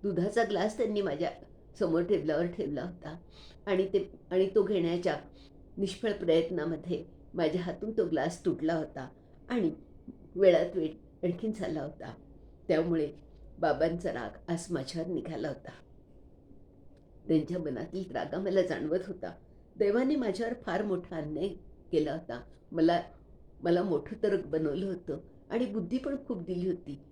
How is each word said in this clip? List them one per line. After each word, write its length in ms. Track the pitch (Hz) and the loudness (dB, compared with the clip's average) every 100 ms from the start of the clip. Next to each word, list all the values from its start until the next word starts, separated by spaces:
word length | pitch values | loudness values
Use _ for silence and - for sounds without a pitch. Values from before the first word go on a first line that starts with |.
दुधाचा 420 | 202 170 180 226 | 0 2 2 2
ग्लास 320 | 226 202 208 220 | 2 2 0 2
त्यांनी 260 | 220 208 | 0 2
माझ्या 280 | 196 143 165 - - - - - | 0 0 -2 -4 -18 -20 -20 -2
समोर 240 | 185 165 | 2 2
टेबलावर 440 | 175 196 147 151 175 | 4 2 2 0 0
ठेवला 360 | 175 139 143 | -2 -4 -4
होता 360 | 180 - 147 165 - - - - - | -6 -8 -12 -14 -16 -20 -20 -14 -2
आणि 200 | 190 190 | 2 2
ते, 260 | 190 - - - | 2 -2 -10 -2
आणि 200 | 185 190 | 2 4
तो 80 | 214 | 4
घेण्याच्या 540 | 190 202 170 175 175 151 - - - - - - | 4 2 2 2 0 -2 -6 -20 -20 -20 -16 -4
निष्फळ 360 | 196 - 226 | -4 -2 -4
प्रयत्नामध्ये 920 | 208 170 165 165 175 151 160 175 156 - - - | -2 4 4 4 0 -2 -4 -4 -4 -6 -18 -10
माझ्या 280 | - 160 175 | 0 2 2
हातून 360 | 175 147 214 220 | -2 -4 -4 0
तो 60 | |
ग्लास 400 | 175 156 147 - | 0 2 0 -2
तुटला 300 | 185 - 156 | -2 0 0
होता 340 | 165 151 - 131 - - - - | 0 -2 -8 -12 -14 -20 -20 -4
आणि 220 | 247 180 - - - - - - | 0 0 -2 -14 -20 -18 -18 -12
वेळात 420 | 180 190 165 165 190 | 8 8 8 4 0
वेळ 120 | 156 - - - | -2 -4 -18 -4
आणखीन 300 | 180 175 220 | -2 -2 -4
झाला 300 | 214 180 156 | -4 -4 -4
होता. 320 | 143 - - - - - - - - | -6 -8 -14 -14 -18 -20 -20 -20 0
त्यामुळे 440 | 160 165 165 147 - - - - - | 2 4 2 0 -4 -20 -20 -20 -2
बाबांचा 540 | 160 143 165 170 180 | 0 4 2 2 -4
राग 380 | 120 107 - - | -4 -8 -10 -4
आज 160 | 170 - | -4 -2
माझ्यावर 380 | 165 135 170 165 | -4 -4 -6 -4
निघाला 400 | 165 - 151 151 | -4 -4 -6 -4
होता. 220 | 135 - - - - - - - - - - - - - - - - - | -6 -12 -18 -20 -20 -20 -20 -20 -20 -20 -20 -20 -20 -20 -20 -20 -20 2
त्यांच्या 300 | 160 156 175 | 2 4 -4
मनातील 460 | 151 127 156 185 185 | -4 -4 -6 -6 -4
राग 240 | - 139 | -4 -2
मला 280 | 143 196 185 | -2 2 4
जाणवत 440 | 180 131 151 175 180 | 2 0 0 -2 -2
होता. 280 | - 87 - - - - - | -8 -10 -12 -20 -20 -20 0
दैवाने 380 | 202 220 262 294 | 2 4 2 2
माझ्यावर 380 | 233 190 233 240 - | 0 -2 -4 -4 -4
फार 160 | 170 | -2
मोठा 340 | 208 180 180 165 | 0 -2 -4 -8
अन्याय 320 | 151 151 190 - - - - | -6 -4 -4 -6 -16 -20 0
केला 200 | 165 151 | 2 2
होता. 300 | 156 - 120 - - - | -2 -6 -10 -10 -20 -8
मला, 300 | 165 160 170 - - - - - - | 4 4 4 0 -16 -20 -20 -20 -6
मला 220 | 170 175 | 2 2
मोठं 400 | 196 151 - 214 | 4 0 -2 -2
तर 140 | 208 196 | 0 0
बनवलं 500 | 143 160 160 151 196 | 0 -2 0 -2 -4
होतं 320 | 180 - 147 - - - | -6 -6 -8 -10 -20 -6
आणि 160 | 226 247 | -2 -2
बुद्धी 320 | 214 175 254 | -2 -2 -4
पण 180 | 285 269 - | -2 -6 -6
खूप 140 | 208 | -8
दिली 260 | 170 180 185 | -4 -2 -2
होती 320 | 175 - 139 - | -4 -6 -14 -14